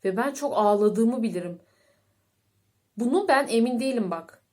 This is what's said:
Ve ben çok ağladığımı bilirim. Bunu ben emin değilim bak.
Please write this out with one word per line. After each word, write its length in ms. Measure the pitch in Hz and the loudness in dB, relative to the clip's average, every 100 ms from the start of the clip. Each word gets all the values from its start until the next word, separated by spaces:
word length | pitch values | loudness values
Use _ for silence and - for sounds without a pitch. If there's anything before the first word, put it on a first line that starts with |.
Ve 120 | 190 185 | -4 -2
ben 160 | 269 | -4
çok 200 | 277 285 - | -4 -4 2
ağladığımı 640 | 208 208 208 190 226 240 | 2 4 2 4 0 0
bilirim. 380 | 220 175 175 175 _ _ _ _ _ _ _ _ _ _ _ _ _ - | -4 -4 -8 -14 _ _ _ _ _ _ _ _ _ _ _ _ _ -4
Bunu 320 | 240 349 392 | 0 0 2
ben 180 | 269 285 | 2 2
emin 320 | 233 240 247 | 0 0 0
değilim 300 | 269 247 190 | -2 -2 -4
bak. 320 | 165 - - _ | -6 -10 -20 _